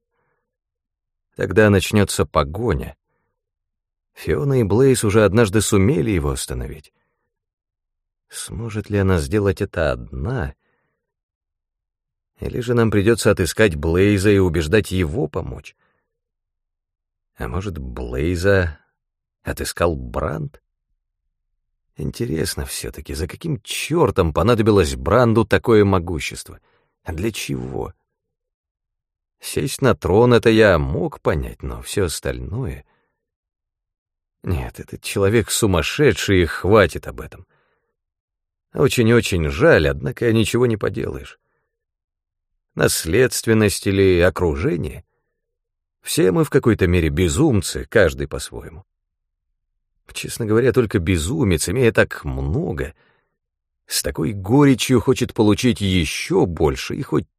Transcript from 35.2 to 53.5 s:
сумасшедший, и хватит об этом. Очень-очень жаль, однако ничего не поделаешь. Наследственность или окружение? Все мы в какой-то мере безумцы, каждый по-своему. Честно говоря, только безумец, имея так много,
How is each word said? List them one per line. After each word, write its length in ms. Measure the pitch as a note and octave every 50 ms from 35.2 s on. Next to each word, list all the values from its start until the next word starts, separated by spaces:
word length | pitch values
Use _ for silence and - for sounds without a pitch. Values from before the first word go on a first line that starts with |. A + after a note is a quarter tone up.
| G2 G2 A2 A#2+ G2 -
сумасшедший, 920 | - - - G2+ F#2 E2 D2 - - - D3+ C3 G2+ - - - G2+ F2+ F2
и 20 |
хватит 640 | D#2+ - - - F2+ G#2+ A2 F#2+ D#2+ - - - -
об 140 | - -
этом. 260 | - - - - - _ _ _ _ _ _ _ _ _ _ _ _ _ _ _ _ _ _ _ _ _ _ _ _ _ - -
Очень-очень 720 | - - - B2+ A#2 A2 A#2+ A#2 G#2 - G2+ F2 D#2+ D2
жаль, 380 | C#2 F2+ C3+ E3+ C#3 G2+ D#2 C#2
однако 440 | C#2 C#2 C2 F#2+ B2+ - B2 A#2+
ничего 360 | A2 A2+ G#2+ - - A#2 B2 A#2+
не 100 | A2 G#2
поделаешь. 640 | - A2 G2+ - - - - C2 - - - _ _ _ _ _ _ _ _ _ _ _ _ _ _ _ _ _ _ _ _ _ _ _ _ _ _ _ _
Наследственность 1120 | - - - - - - D#2+ F2 A#2 C3 A#2+ - - - A2+ A2+ A2 G#2+ G2+ - - - G2+
или 320 | F#2+ G2 G2 F#2+ F#2 E2+
окружение? 840 | E2+ F#2 F2+ - F#2 E2+ D2 C#2+ D#2+ C#3+ F3 D#2 - D2+ - - - _ _ _ _ _ _ _ _ _ _ _ _ _ _ _ _ _ _ _
Все 300 | - - - - E3+ F#3
мы 120 | F3+ E3 D#3
в 60 | -
какой-то 360 | - C#3 - B2 G#2 - G2+
мере 240 | F2 F2+ F2+ D#2+ D#2
безумцы, 760 | C#2+ D2+ F#2 E2+ C#2 F#2 D#3 D#3+ A#2 G2 - - - C2+ B1 -
каждый 380 | - A2+ F#2+ D#2 C2+ C2 C#2 C#2
по-своему. 580 | C2+ C2 - - A#1+ A#1+ - - - D#2 - _ _ _ _ _ _ _ _ _ _ _ _ _ _ _ _ _ _ _ _ _ _ _ _ - -
Честно 320 | - - - - - A#2+
говоря, 260 | G#2 G#2+ A2+ B2+ B2+
только 280 | G#2 C3 A#2+ - - G2
безумец, 720 | D#2+ F#2 F#2+ E2 D2 F2+ C3+ D#3+ C3+ G2 F2 D2+ - -
имея 220 | F#2+ C3 C3 G#2
так 320 | - - G2+ - - - -
много, 720 | D2 B1+ C2 C2+ C#2 F2+ C#3 F3+ - F#2+ - B1+ B1 - _ _ _ _ _ _ _ _ _ _ _